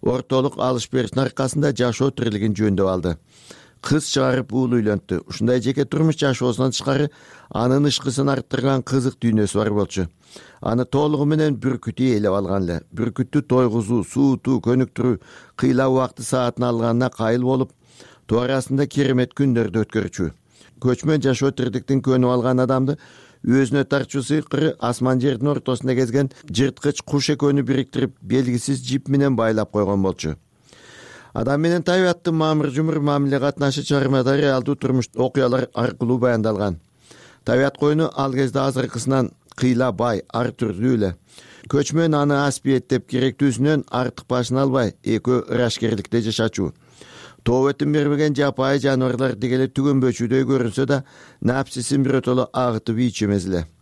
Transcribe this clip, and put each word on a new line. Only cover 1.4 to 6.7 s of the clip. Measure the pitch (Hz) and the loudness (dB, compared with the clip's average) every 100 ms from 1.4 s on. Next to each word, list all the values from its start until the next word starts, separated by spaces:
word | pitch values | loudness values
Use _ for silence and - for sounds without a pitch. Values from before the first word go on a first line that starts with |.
| 135 151 147 117 | -2 0 -2 0
жашоо | 123 110 139 | -2 0 -2
тирилигин | 131 117 104 107 98 | 0 -4 -2 -2 0
жөндөп | 107 95 95 | 0 2 0
алды. | 92 90 82 _ - - - - _ | 0 -2 -4 _ -20 -20 -20 -20 _
Кыз | - 151 - | -2 -2 0
чыгарып, | 143 131 127 - | 0 2 0 -2
уул | 123 127 120 | -2 0 2
үйлөнттү. | 107 101 - 90 - | 2 -2 -2 -6 -6
Ушундай | - 110 123 | -4 0 2
жеке | 113 135 139 | 0 -2 -2
турмуш | - 160 147 | 2 0 2
жашоосунан | 143 127 123 117 131 | 0 0 -2 0 -2